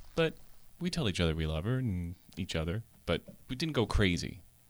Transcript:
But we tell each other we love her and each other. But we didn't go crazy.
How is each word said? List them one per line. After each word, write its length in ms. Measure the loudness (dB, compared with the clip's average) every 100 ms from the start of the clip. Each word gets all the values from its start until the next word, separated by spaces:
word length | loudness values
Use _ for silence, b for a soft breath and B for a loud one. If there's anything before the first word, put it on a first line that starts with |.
| -6
But 200 | 0 0 0 -16 -18 -20 -8
we 120 | -4
tell 180 | 0 0
each 120 | 2
other 140 | 2
we 120 | 2 0
love 180 | 0
her 140 | 0 0
and 360 | 0 0 -4 -8 -14 -8
each 180 | -4
other. 280 | -2 0 -2 -6 -12 -2
But 160 | -2 -2 -18 -10
we 80 | -4
didn't 160 | 0
go 140 | 2 4
crazy. 560 | 4 4 4 -2 -8 -18 -20